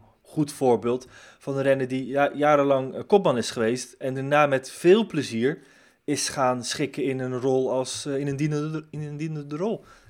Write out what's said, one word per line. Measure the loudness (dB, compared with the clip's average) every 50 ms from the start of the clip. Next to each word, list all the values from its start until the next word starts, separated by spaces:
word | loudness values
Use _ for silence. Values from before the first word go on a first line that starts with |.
| _ _ _ _
goed | _ -8 -2 -2 -2 -2
voorbeeld | -2 0 2 4 4 4 2 0 -2 -2 -4 -10 -20 -20 -20 -20 -20 _
van | -10 -6 -4 0
een | 2
renner | 2 2 2 2 -2
die | -4 -4 -4 -2
ja, | 0 2 2 2 2
jarenlang, | 2 4 4 6 6 6 4 2 2 0 -2 -6
eh, | -10 -2 2
kopman | 2 4 4 4 2 2
is | 0 -2
geweest | -2 -2 0 0 0 -2 -4 -10 -14
en | -10 -6 -6 -6
daarna | -4 -2 2 4 4 4 4
met | 4 0 -2 -4
veel | -8 0 6 6 6 6 4
plezier | 0 -2 -4 -4 -2 -2 0 0 0 0 -2 -8 -20 _ _ _ _ _ _ _
is | -4 -4 -2 -2 -4
gaan | -2 0 0 2 0 0 -4
schikken | -6 -6 -4 -4 -4 -4 -4 -4
in | -2 -2 -4
een | -4 -4 -4 -2
rol | 0 2 2 2 2 0
als, | 0 -2 -2 -4 -6 -8 -8
eh, | -6 -4 -4
in | -4 -4
een | -4
dienende, | -2 -2 -2 -2 -2 -4 -4 -6 -8 -10 -10
in | -12 -12
een | -12 -10 -10 -8
dienende | -8 -8 -8 -8 -10 -10 -8 -6
rol. | -4 -4 -4 -6 -10 -16 -20 -20 _ -18